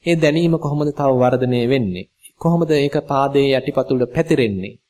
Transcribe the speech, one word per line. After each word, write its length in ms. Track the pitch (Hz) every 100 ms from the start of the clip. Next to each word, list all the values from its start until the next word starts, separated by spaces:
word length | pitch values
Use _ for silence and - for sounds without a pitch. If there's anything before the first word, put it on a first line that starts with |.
| 170
ඒ 100 | 170
දැනීම 400 | 156 160 170 165
කොහොමද 340 | 143 147 147
තව 200 | 143 139
වර්ධනය 460 | 127 123 123 123 123 120
වෙන්නේ? 440 | 135 104 90 - _ - _
කොහොමද 360 | 165 170 160
ඒක 240 | 147 143 151
පාදයේ 480 | 143 139 139 139 139
යටිපතුල 480 | 131 - 131 131 127 120
පැතිරෙන්නේ? 680 | 160 160 147 113 98 95 -